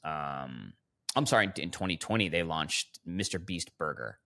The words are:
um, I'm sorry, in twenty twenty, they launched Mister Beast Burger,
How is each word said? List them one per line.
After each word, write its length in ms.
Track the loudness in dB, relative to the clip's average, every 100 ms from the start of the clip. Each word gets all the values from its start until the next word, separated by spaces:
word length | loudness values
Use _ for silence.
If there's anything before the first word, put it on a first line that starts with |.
um, 680 | -6 -4 -4 -6 -8 -10 -12 -16 _ _ -2 2
I'm 100 | 6
sorry, 240 | 6 4 2
in 140 | -6
twenty 240 | -2 0 0
twenty, 320 | 2 2 4
they 160 | 2
launched 560 | 2 2 2 0 -2 -8
Mister 360 | -6 -2 -2 -2
Beast 360 | -4 -4 -6 -6
Burger, 440 | -4 -4 -8 -12